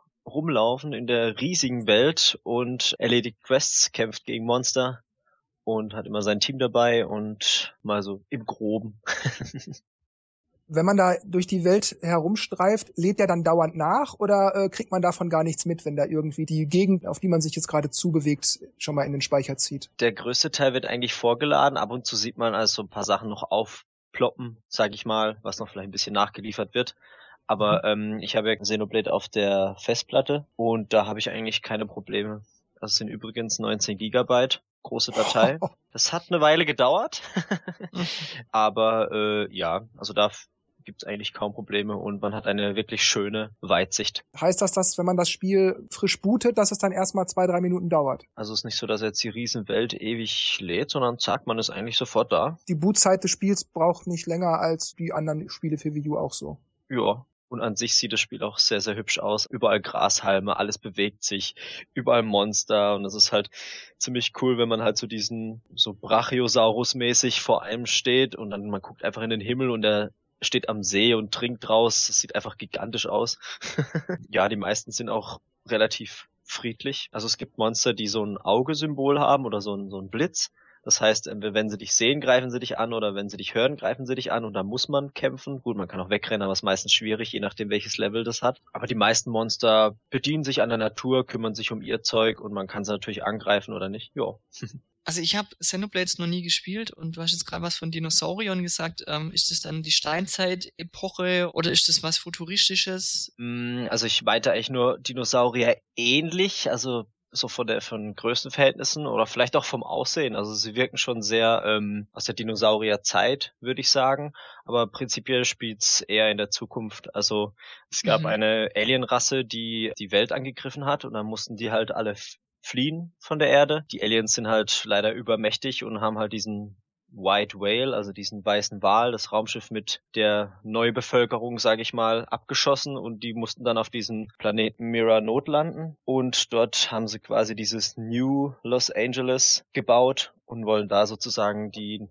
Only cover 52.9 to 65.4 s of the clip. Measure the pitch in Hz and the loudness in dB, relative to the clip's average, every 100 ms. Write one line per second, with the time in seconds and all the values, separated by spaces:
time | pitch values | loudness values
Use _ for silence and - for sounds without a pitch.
52.9 | 202 190 190 190 - 196 196 - 165 165 | 4 4 4 0 0 0 0 -2 0 2
53.9 | 175 185 170 170 165 180 165 165 160 - | 2 -2 -6 -4 -2 0 2 0 -2 -6
54.9 | - 170 160 156 156 - - 160 151 156 | -8 -6 -4 -2 -4 -6 -6 -4 -2 -4
55.9 | 151 151 151 131 - 147 147 _ _ - | -4 -2 -2 -4 -6 -10 -12 _ _ -6
56.9 | 127 101 117 - _ - 117 113 101 117 | 0 2 0 -6 _ -12 -6 -4 -2 0
57.9 | - 113 107 - - 104 - - 104 101 | 0 0 -2 -4 -4 -4 0 0 0 -2
58.9 | 104 101 - 104 107 - 117 113 104 - | -4 -4 -2 0 -2 -2 0 2 2 0
59.9 | - 98 - - 98 101 - 101 101 110 | 0 2 2 2 0 0 -2 -2 -6 -8
60.9 | 95 101 - - 98 - - - - - | -2 -2 -2 -6 -4 -6 -8 -14 -16 -10
61.9 | - 120 117 110 101 104 104 - 107 101 | -4 2 4 4 2 2 0 0 2 4
62.9 | 101 98 104 - 104 - - - - - | 2 -2 0 2 2 0 -8 -14 -16 -16
63.9 | - - 123 - - 127 120 117 110 113 | -8 -4 -2 -2 0 0 2 2 2 0
64.9 | 107 110 113 104 113 | -2 -4 -6 -6 -6